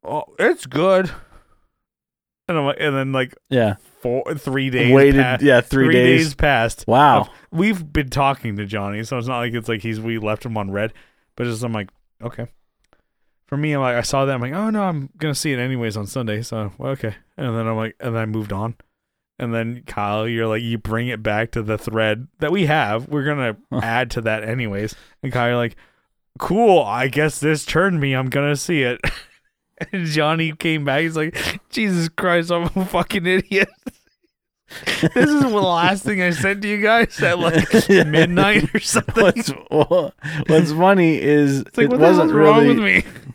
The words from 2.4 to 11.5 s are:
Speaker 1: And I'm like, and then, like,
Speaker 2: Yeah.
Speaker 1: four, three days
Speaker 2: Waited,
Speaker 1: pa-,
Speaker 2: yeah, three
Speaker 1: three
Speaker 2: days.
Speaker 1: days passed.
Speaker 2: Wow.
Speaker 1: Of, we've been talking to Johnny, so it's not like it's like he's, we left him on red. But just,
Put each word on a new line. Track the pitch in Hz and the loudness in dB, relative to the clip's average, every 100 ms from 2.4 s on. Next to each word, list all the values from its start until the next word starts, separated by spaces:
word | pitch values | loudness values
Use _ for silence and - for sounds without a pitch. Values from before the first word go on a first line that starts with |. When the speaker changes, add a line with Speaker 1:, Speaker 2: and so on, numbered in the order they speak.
| - | -6
Speaker 1:
And | 165 | -2
I'm | 139 | -2
like, | - | -2
and | - | -2
then, | 135 135 | -2 -2
like, | 135 127 - _ | -2 -4 -8 _
Speaker 2:
Yeah. | 131 110 101 _ _ | 0 0 -2 _ _
Speaker 1:
four, | 123 123 - | -6 -4 -4
three | 151 - 135 135 | -8 -4 -2 -2
days | 127 120 | 0 6
Speaker 2:
Waited, | 135 139 139 | 8 8 6
Speaker 1:
pa-, | 127 131 | 2 2
Speaker 2:
yeah, | 143 123 | 4 4
three | 123 135 131 | 4 2 4
Speaker 1:
three | |
Speaker 2:
days. | 123 123 160 160 | 6 6 4 2
Speaker 1:
days | |
passed. | 139 151 131 113 - - | 0 0 2 0 -4 2
Speaker 2:
Wow. | 123 147 123 | 6 6 6
Speaker 1:
Of, | - - _ | 0 -10 _
we've | 165 202 196 156 | -2 -2 -2 -4
been | 151 139 | -4 -4
talking | 135 139 135 117 101 | -2 -2 -2 -6 -6
to | 101 | -6
Johnny, | 107 101 104 | -6 -6 -8
so | 113 127 | -6 -6
it's | 120 | -4
not | 123 | -4
like | 120 | -4
it's | 117 110 | -6 -6
like | 113 | -6
he's, | 113 110 | -4 -6
we | 113 113 | -6 -6
left | 107 107 | -4 -6
him | 123 110 | -6 -6
on | 101 | -6
red. | 98 110 - _ _ _ - | -4 -6 -8 _ _ _ -8
But | |
just, | 123 | -6